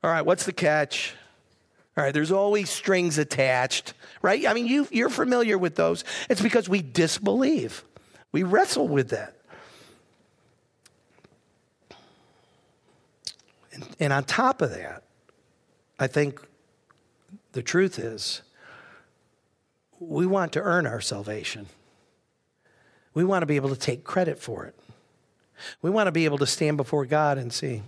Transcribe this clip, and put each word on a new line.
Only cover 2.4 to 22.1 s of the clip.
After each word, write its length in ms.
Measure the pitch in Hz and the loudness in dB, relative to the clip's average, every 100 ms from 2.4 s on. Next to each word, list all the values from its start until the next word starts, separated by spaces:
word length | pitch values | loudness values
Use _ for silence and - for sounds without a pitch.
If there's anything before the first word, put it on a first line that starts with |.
| 202 208 185 | 4 2 0
strings 480 | - - 185 175 151 | -4 0 2 2 0
attached, 760 | 147 135 135 127 131 - - - - - | 0 2 2 4 2 -2 -6 -18 -20 -2
right? 260 | 196 220 - | 0 2 2
I 60 | |
mean, 120 | 226 233 | 0 2
you, 220 | 277 277 | 2 2
you're 180 | 226 240 | 0 0
familiar 480 | 247 254 247 233 202 | 0 2 2 2 2
with 180 | 180 151 | 0 2
those. 280 | 165 170 - - - | 0 0 -6 -10 -2
It's 120 | 208 | 0
because 280 | 214 233 180 | 2 2 2
we 120 | 196 | -2
disbelieve. 1000 | 147 123 165 - 202 208 269 311 113 - - - _ - _ | 0 0 2 2 0 2 2 0 -2 -10 -18 -20 _ -20 _
We 120 | 151 | -2
wrestle 440 | 180 196 381 262 - | 2 4 4 2 2
with 220 | 143 123 | 2 0
that. 260 | 110 101 - _ - - - - - _ _ _ _ _ _ _ _ _ _ _ _ - _ _ _ _ _ _ - _ _ _ _ _ _ _ _ _ _ _ _ - - _ _ _ | -4 -8 -16 _ -20 -20 -20 -20 -20 _ _ _ _ _ _ _ _ _ _ _ _ -20 _ _ _ _ _ _ -20 _ _ _ _ _ _ _ _ _ _ _ _ -18 -18 _ _ _
And, 140 | - - - | -20 -20 -4
and 140 | 147 | 0
on 100 | 139 | 0
top 380 | 139 - 247 269 | 0 0 2 2
of 100 | 143 | -2
that, 320 | - 76 - _ _ _ _ _ _ _ _ _ _ | -4 -12 -16 _ _ _ _ _ _ _ _ _ _
I 80 | 131 | 0
think 340 | - 147 135 - _ _ _ _ _ _ _ _ 196 _ | 2 0 -4 -20 _ _ _ _ _ _ _ _ -20 _
the 100 | - | -8
truth 380 | 120 170 190 - | -2 0 0 -2
is, 420 | 117 107 - - - _ - - - - _ _ _ _ _ _ _ _ _ _ | -10 -8 -8 -8 -12 _ -20 -20 -20 -20 _ _ _ _ _ _ _ _ _ _
we 260 | 170 151 185 | -8 -2 2
want 280 | 196 170 | 2 0
to 80 | - | -2
earn 260 | 202 175 143 | 0 0 0
our 120 | 110 | -4
salvation. 680 | - 101 104 107 - 110 101 - _ _ _ | -6 -8 -8 -8 -8 -10 -14 -20 _ _ _